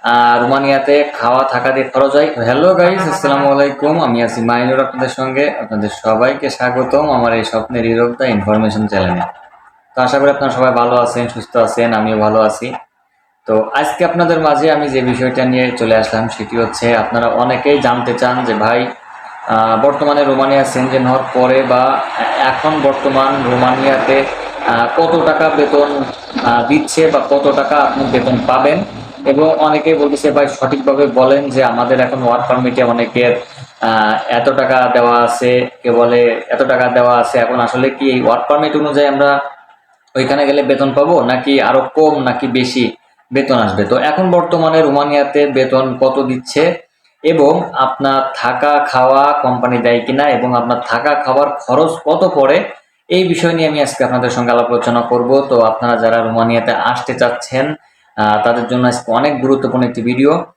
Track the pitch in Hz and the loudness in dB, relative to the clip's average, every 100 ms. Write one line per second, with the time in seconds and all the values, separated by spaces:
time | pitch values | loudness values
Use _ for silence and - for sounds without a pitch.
0 | 117 120 120 120 120 135 139 139 139 143 | 0 2 4 2 2 0 0 0 2 2
1 | 143 - 117 131 135 123 127 135 127 131 | 0 -2 0 0 0 -2 -2 -2 -2 0
2 | 139 143 156 123 117 131 175 185 175 190 | 2 2 0 -2 -2 2 2 4 2 0
3 | 175 143 143 139 143 139 139 139 147 165 | -4 -2 -2 0 2 2 0 0 -2 0
4 | 143 117 113 120 113 120 127 131 131 127 | 0 0 -2 -2 -2 0 0 0 -2 -4
5 | 127 - 131 131 143 - 113 110 104 - | -6 -4 -4 -2 -2 -4 -6 -4 -4 -4
6 | 113 110 127 139 139 - 127 123 127 135 | -2 0 0 0 -6 -4 -4 -2 0 0
7 | 151 127 117 113 110 113 107 123 117 113 | 0 0 0 0 -2 -4 -4 -4 -2 0
8 | 120 120 131 107 98 107 110 104 104 98 | 0 -2 -2 -2 0 0 0 -2 -2 -2
9 | 90 90 87 - - - - _ _ - | -2 -2 -6 -10 -20 -20 -20 _ _ -2
10 | 127 139 139 139 139 123 131 120 120 123 | 0 2 2 0 -2 0 2 2 2 2
11 | 117 123 120 117 - 120 110 - 117 110 | 0 -2 -6 -8 -4 0 0 0 0 0
12 | 110 110 107 110 107 - 123 131 - _ | 0 0 2 2 0 -2 -8 -12 -16 _
13 | _ _ _ _ - 110 110 147 - - | _ _ _ _ -2 0 0 -2 -2 -2
14 | 170 170 165 165 156 143 156 147 147 131 | -2 0 0 2 2 2 2 0 0 -2
15 | 123 120 127 131 127 127 127 123 113 113 | -2 -2 -2 0 0 0 0 -2 2 2
16 | 110 110 113 - 104 117 113 - 120 113 | 2 -2 -4 -8 -6 -2 -4 -2 0 0
17 | - 117 117 117 123 127 143 143 123 123 | 0 -2 0 0 0 0 2 2 2 -2
18 | 120 160 123 127 117 104 107 123 127 - | -2 -2 -2 -2 -2 -2 0 0 -2 -10
19 | - - - - - 113 110 110 139 143 | -20 -20 -20 -16 -4 0 2 2 2 0
20 | 147 147 139 135 135 139 135 131 131 131 | 0 0 0 2 2 2 0 -2 -2 0
21 | 127 131 131 127 127 131 127 123 131 135 | 0 0 -2 0 2 2 2 2 2 0
22 | - 123 110 127 131 131 156 156 139 135 | -4 -6 -4 0 0 0 -2 0 0 0
23 | 139 131 135 135 123 123 127 131 135 135 | 0 0 0 0 -2 0 0 2 0 0
24 | 131 135 135 - - - - 117 117 - | 2 0 0 -6 -12 -6 -2 0 0 0
25 | 165 165 151 156 160 147 143 143 143 143 | 0 2 2 2 0 2 2 2 2 -2
26 | 127 - - - 120 120 117 147 151 - | -6 -10 -10 -4 0 0 2 0 0 0
27 | 160 147 123 139 143 135 135 147 135 135 | 2 2 0 0 2 0 0 0 0 0
28 | 135 127 127 123 - 131 139 165 202 - | -2 0 0 -2 0 2 2 0 -4 -12
29 | - - 139 139 156 151 151 151 156 160 | -16 -6 -2 2 2 2 2 2 0 2
30 | 143 139 147 139 139 - 131 135 135 139 | 0 0 0 2 0 -2 -4 -2 0 2
31 | 139 120 131 139 139 127 127 117 123 131 | 2 2 4 2 0 0 0 0 0 0
32 | 123 131 123 120 - 127 127 123 120 117 | 0 0 0 0 0 -2 0 0 0 0
33 | 117 123 123 120 - - - - 113 113 | -2 0 0 0 -6 -18 -20 -4 0 2
34 | 107 107 - 123 143 131 131 127 127 123 | 2 0 -2 0 0 0 2 2 2 2
35 | 120 120 117 117 123 123 123 - 123 117 | 4 4 2 0 2 2 0 -4 0 2
36 | 120 120 120 113 - 123 135 127 123 120 | 4 4 2 0 -4 -2 0 2 2 2
37 | 123 120 117 127 117 123 117 127 131 - | 4 2 2 0 0 0 -2 0 -2 0
38 | 135 127 117 117 - 147 151 151 151 143 | 0 0 2 0 2 0 0 0 0 2
39 | 143 135 143 139 - - _ _ _ _ | 2 4 2 2 -2 -14 _ _ _ _
40 | _ 131 127 143 139 143 131 135 135 131 | _ -4 0 0 2 2 2 0 2 2
41 | 151 170 120 127 139 139 110 131 127 - | 2 2 2 -2 2 2 2 0 0 2
42 | 156 143 127 147 139 123 127 127 117 - | 2 2 -2 -2 -2 -2 -2 -2 -2 -4
43 | _ _ _ 131 135 123 104 98 101 127 | _ _ _ -4 0 0 0 -2 0 0
44 | 147 151 185 175 170 170 160 160 151 143 | 0 0 2 2 0 0 2 2 2 2
45 | 147 147 139 - 143 131 131 131 131 123 | 0 0 0 0 0 0 0 0 -2 0
46 | 131 139 127 127 - 143 165 170 - _ | 0 0 -2 -4 -4 0 0 -2 -12 _
47 | _ _ 156 160 143 175 170 123 131 - | _ _ -2 2 2 2 -4 -4 -4 -2
48 | 139 135 131 - 120 127 147 147 - 131 | 0 0 -2 -4 -4 0 0 0 0 2
49 | 131 135 143 147 127 123 123 123 117 117 | 4 4 2 2 -2 -2 -2 0 0 0
50 | 117 135 147 120 123 123 117 120 - 117 | 0 -2 0 0 0 -2 0 -4 -2 -2
51 | 147 143 - 131 143 - - 131 160 - | 0 -2 0 0 0 -2 -2 0 0 -2
52 | 147 156 185 143 135 165 202 - _ _ | -2 0 0 2 2 2 0 -14 _ _
53 | _ 180 185 165 170 165 160 147 139 - | _ 0 0 0 0 0 -2 0 -2 -2
54 | 123 127 123 123 120 120 120 120 120 120 | -2 0 -2 -2 0 0 0 0 0 0
55 | 117 120 120 135 135 123 110 110 120 117 | 0 0 2 0 2 2 2 0 -2 0
56 | 113 117 113 113 113 117 117 113 117 123 | 2 2 0 0 0 0 0 -2 -2 -4
57 | - 123 123 120 - 131 143 151 _ _ | -6 -2 -2 -2 -6 -4 -4 -6 _ _
58 | _ - 107 104 117 120 117 123 123 120 | _ -2 0 2 2 0 -2 0 0 -2
59 | - 113 143 139 131 135 131 127 123 123 | -2 0 0 -2 0 0 0 -2 -2 -2
60 | 113 123 139 170 - | -4 0 2 0 -4